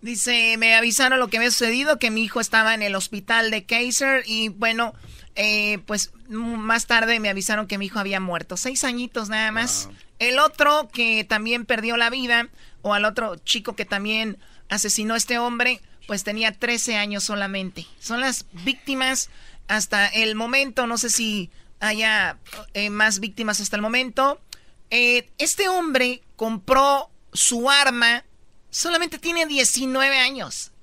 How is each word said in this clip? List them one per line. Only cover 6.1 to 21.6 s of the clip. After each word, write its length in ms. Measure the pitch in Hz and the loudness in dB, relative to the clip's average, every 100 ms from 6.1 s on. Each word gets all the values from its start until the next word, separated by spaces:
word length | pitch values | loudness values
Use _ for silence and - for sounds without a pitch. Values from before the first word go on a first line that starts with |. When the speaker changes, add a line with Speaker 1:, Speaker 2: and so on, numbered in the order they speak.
| - - | -8 -12
Speaker 1:
m-, 280 | 220 233 233 | -8 -6 -4
más 280 | 220 226 - | 0 0 2
tarde 340 | 233 226 233 | 2 2 0
me 80 | 214 | 0
avisaron 380 | 196 190 214 214 | -2 -2 -2 -2
que 140 | 202 | -6
mi 80 | 196 | -6
hijo 100 | 214 | -4
había 220 | 196 190 | -4 -2
muerto". 360 | 190 170 170 180 | -2 -4 -6 -6
Seis 280 | 254 262 | -4 -2
añitos 460 | 269 240 247 - 208 | -2 -4 -6 -6 -4
nada 220 | 214 220 | -2 -2
más. 360 | 220 240 - - | -2 -2 -4 -6
Speaker 2:
Wow. 80 | - - - | -14 -20 -4
Speaker 1:
El 180 | 240 254 | 0 4
otro 520 | 302 - 294 302 302 | 2 4 4 4 0
que 300 | - 233 220 | -2 0 0
también 420 | 214 214 220 240 233 | 0 -2 -2 -4 -2
perdió 320 | 240 220 233 | -2 0 0
la 140 | 233 | 0
vida, 380 | 254 247 233 233 - - - | 0 0 0 0 -10 -20 -10
o 100 | 202 | -2
al 100 | 202 | 2
otro 340 | 208 202 220 170 | 2 0 -6 -6
chico 380 | - 233 208 - | -2 -2 -2 -8
que 100 | 208 | -4
también 520 | 202 202 220 220 196 - - - | -4 -2 -2 -4 -8 -16 -20 -8
asesinó 460 | 202 208 - 214 226 | -4 -2 -2 0 -2
a 20 | |
este 220 | - 240 | 0 0
hombre, 420 | 240 240 240 247 - - - | -2 0 0 0 -6 -20 -8
pues, 180 | 202 | -6
tenía 280 | - 214 226 | -4 -2 -2
trece 460 | 214 240 233 - 220 | -2 -2 -2 -2 -2
años 260 | 208 202 | -2 -2
solamente. 640 | 190 202 196 196 185 180 165 - | -4 -4 -4 -4 -6 -10 -18 -16
Son 220 | - 233 | -6 -2
las 240 | 262 247 - 175 | -2 -4 -8 -8
víctimas, 680 | 185 269 - 269 262 262 - - - - - | -6 -4 -4 -2 0 0 -4 -10 -20 -20 -4
hasta 380 | 214 202 208 202 | -2 0 2 2
el 300 | 214 220 220 | 2 0 0
momento, 500 | 233 269 277 247 240 | 0 0 0 0 -2
no 140 | 233 | -2
sé 100 | 240 | -2
si 400 | - 220 208 175 - | 0 0 -4 -6 -12